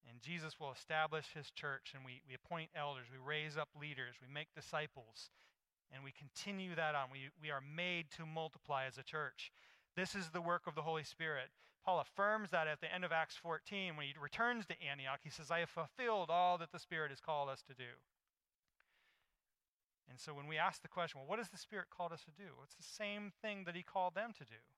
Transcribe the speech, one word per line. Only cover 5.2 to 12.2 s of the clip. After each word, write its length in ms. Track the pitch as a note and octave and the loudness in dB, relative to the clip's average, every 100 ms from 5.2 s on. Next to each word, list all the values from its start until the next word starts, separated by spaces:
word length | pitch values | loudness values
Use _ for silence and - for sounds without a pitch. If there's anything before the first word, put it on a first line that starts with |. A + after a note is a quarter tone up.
| - _ - _ _ _ _ | -16 _ -20 _ _ _ _
and 100 | C3+ | -12
we 100 | C#3 | -12
continue 640 | - C#3 - G3+ G3 F#3 | -12 -14 -8 -4 -2 -2
that 200 | E3 D#3 | 2 4
on. 140 | D3 C3 | 4 0
We, 160 | C3+ C3+ - | -4 -10 -8
we 100 | D3+ | -2
are 100 | C#3+ | -2
made 460 | C#3 D#3 F3+ F3 D#3+ - | -2 -2 0 0 -2 -8
to 100 | D#3+ | -4
multiply 600 | D#3+ D#3+ D3+ - C#3+ C3 | -2 -2 -6 0 2 2
as 120 | B2+ | -4
a 40 | |
church. 500 | B2+ D#3 C#3+ - - - - - _ | -4 -2 -2 -4 -12 -12 -20 -20 _
This 200 | - F3+ | -2 0
is 160 | G3+ E3+ | 0 -2
the 120 | F3 | 0
work 200 | E3+ F3 - | 4 4 4
of 80 | |
the 80 | D#3 | 0
Holy 220 | D3+ D#3+ | 2 0
Spirit. 460 | C#3+ - D#3+ C#3+ C3+ _ - _ | -2 -2 0 0 -2 _ -20 _
Paul 160 | - F3+ | 4 4
affirms 500 | C#3 - | 4 4